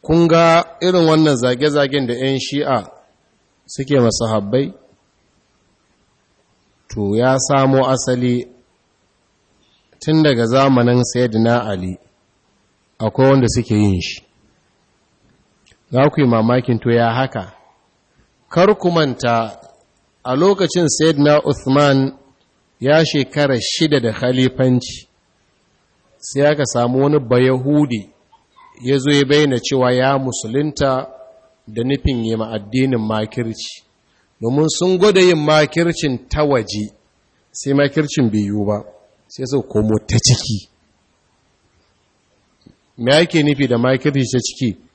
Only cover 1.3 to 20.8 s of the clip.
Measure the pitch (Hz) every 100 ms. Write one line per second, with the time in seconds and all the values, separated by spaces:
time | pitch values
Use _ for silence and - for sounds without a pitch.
1.3 | 135 123 123 151 147 139 143 123 120 131
2.3 | 135 131 139 143 127 95 - _ _ _
3.3 | _ _ _ _ - 135 139 117 110 113
4.3 | 110 101 127 143 - _ _ _ _ _
5.3 | _ _ _ _ _ _ _ _ _ _
6.3 | _ _ _ _ _ _ - 101 104 127
7.3 | 131 - 139 135 135 131 131 131 123 123
8.3 | 123 117 _ _ _ _ _ _ _ _
9.3 | _ _ _ _ _ _ _ - 160 151
10.3 | 120 117 131 139 131 120 123 120 120 123
11.3 | 110 117 120 110 95 92 92 _ _ _
12.3 | _ _ _ _ _ _ _ 110 - 135
13.3 | 135 120 123 113 104 104 92 85 - _
14.3 | _ _ _ _ _ _ _ _ _ _
15.3 | _ _ _ _ _ _ 127 143 - 135
16.3 | 117 110 127 120 113 123 117 117 117 131
17.3 | 117 92 - _ _ _ _ _ _ _
18.3 | _ _ - 196 208 180 165 151 120 123
19.3 | 117 113 - - _ _ _ _ _ 123
20.3 | 131 185 196 180 180